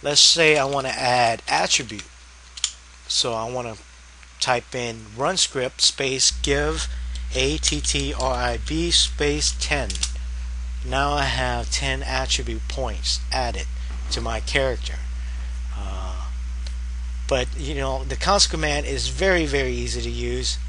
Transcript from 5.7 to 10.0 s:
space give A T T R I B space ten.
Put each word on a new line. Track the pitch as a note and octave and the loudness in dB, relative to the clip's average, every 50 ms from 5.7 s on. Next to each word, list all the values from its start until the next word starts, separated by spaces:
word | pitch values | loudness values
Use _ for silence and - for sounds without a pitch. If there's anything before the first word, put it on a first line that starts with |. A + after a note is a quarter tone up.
| - - | 0 2
space | - - - - C#3 C3+ C3 C3 - - | 2 2 2 2 -2 -2 0 2 2 2
give | - - - C#3+ C#3+ C#3+ D3 D3+ D#3+ D#3 - - - - - - - - - - - | 2 0 0 2 2 2 2 0 0 -2 -4 -4 -6 -6 -6 -6 -6 -6 -6 -4 0
A | B2+ C3 C3+ D3+ | 0 2 2 2
T | D3+ - - D#3 D3 | 2 0 0 0 0
T | C#3 - - D3 C#3 C#3 C#3+ | 0 0 0 0 0 -2 -2
R | B2 B2+ C3 C3 | 0 0 0 0
I | A#2+ B2 B2 A#2+ A#2 | 0 0 0 0 -2
B | A2 - D3 D#3+ E3+ E3+ | -2 -2 -2 0 0 4
space | E3 - - - - - D3 D3 C#3+ D3+ D3 - - - | 4 4 4 4 2 0 2 2 2 2 0 -2 -2 -2
ten. | - - D3+ C#3+ B2+ G2+ - - | -2 0 0 0 0 -2 -2 -2